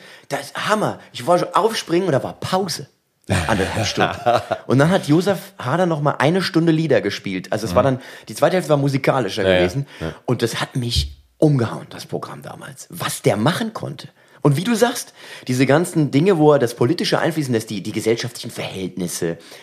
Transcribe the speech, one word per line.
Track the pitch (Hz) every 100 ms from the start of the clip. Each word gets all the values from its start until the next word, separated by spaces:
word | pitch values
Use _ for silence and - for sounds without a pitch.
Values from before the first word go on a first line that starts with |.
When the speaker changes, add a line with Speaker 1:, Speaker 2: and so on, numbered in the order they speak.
| - - _
Speaker 1:
das | 139
ist | - - -
Hammer.“ | 208 151 95 -
Ich | - 123
wollte | 175 -
schon | 165
aufspringen | 214 220 - 165 190
und |
da | 131
war | 104
Pause. | - - 190 190 - 139 _ _ _ - 95 85
Anderthalb | 104 95 85 101
Stunden. | - 95 87 120 120
Speaker 2:
<laughs> | - - -
Speaker 1:
Und | 123
dann | 156
hat | 185 139
Josef | 156 190 185 - -
Hader | 123 165 180
noch | 156
mal | 143 -
eine | 139 185
Stunde | 180 160 170
Lieder | 160 160 117
gespielt. | 101 - 101 92 -
Also | 104 98
es | 101
war |
Speaker 2:
Mhm. | 135
Speaker 1:
dann, | 127 - - -
die | 110
zweite | 156 180
Hälfte | 147
war | 147
musikalischer | 139 135 156 139 98 104
Speaker 2:
Ja, | 95
ja. | 90
Speaker 1:
gewesen. | 90 135 139 -
Speaker 2:
Ja. | 82 - -
Speaker 1:
Und | 123
das | 117 -
hat | - 127
mich | 120 117 - - _ _
umgehauen, | 156 139 110 78 -
das | - -
Programm | 80 - 71
damals. | - - - - -
Was | - 165 -
der | - 101
machen | 123 180 220
konnte. | - 131 143 - _ _ -
Und | 147 139
wie | 190
du | 226
sagst, | 240 - - - - - -
diese | 127 135
ganzen | 147 180 165 139
Dinge, | 135 185 175
wo | 151
er | 143
das | 117
Politische | - 123 175 202 -
einfließen | 147 160 131
lässt, | 113 -
die, | 104
die | 90
gesellschaftlichen | 95 110 113 123 - 120
Verhältnisse, | - - 98 92 92 87 - 82 82 - -